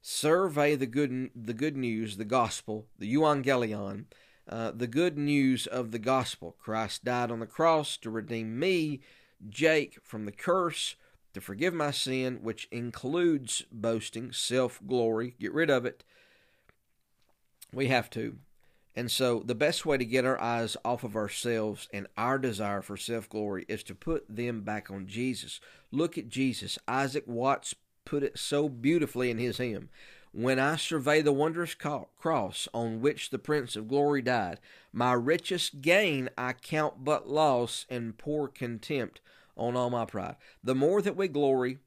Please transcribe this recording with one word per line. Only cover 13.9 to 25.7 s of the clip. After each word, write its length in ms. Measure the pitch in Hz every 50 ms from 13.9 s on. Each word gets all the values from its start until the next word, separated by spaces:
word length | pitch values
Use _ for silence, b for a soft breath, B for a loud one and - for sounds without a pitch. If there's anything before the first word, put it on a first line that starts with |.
| 113 113 110 - - 113 120 123 -
self-glory. 1000 | - - - 123 127 127 120 - - - 101 127 123 117 113 113 110 117 123 123 _
Get 140 | - - -
rid 180 | 147 165 160
of 140 | 139 127 117
it. 200 | 127 - - - b b b b b b b b b b b b b b b _ _ _ _ _ _ _ _ _ _ _ _ _ _ _ _ - _ -
We 160 | 123 135 120
have 200 | 131 123 113 -
to. 280 | - 113 113 117 - - - _ _ _ _ _ _ _ _ _ _
And 160 | - 123 120
so 300 | - - 131 127 120 117
the 140 | - 113 123
best 300 | 107 147 151 170 - -
way 140 | 165 147 131
to 60 | 127
get 180 | 110 117 131 123
our 160 | 131 131 -
eyes 360 | - 117 120 117 117 110 - - -
off 220 | 110 123 120 -
of 120 | 120 104
ourselves 680 | 110 107 104 - - - 120 117 113 107 107 104 - - - -
and 140 | 101 101 - _
our 220 | - 110 123 131 135
desire 420 | 131 131 110 98 110 101 101 101
for 160 | 95 - 101
self-glory 680 | 98 - - 117 113 107 - - 110 107 104 98 95 - _
is 140 | 104 107 -
to 120 | - 95
put 300 | - - - 160 151 - -
them 340 | 107 107 117 123 120 113 101
back 280 | 107 107 107 98 -
on 160 | 98 98 95
Jesus. 540 | 95 98 113 123 131 127 - - - - - B B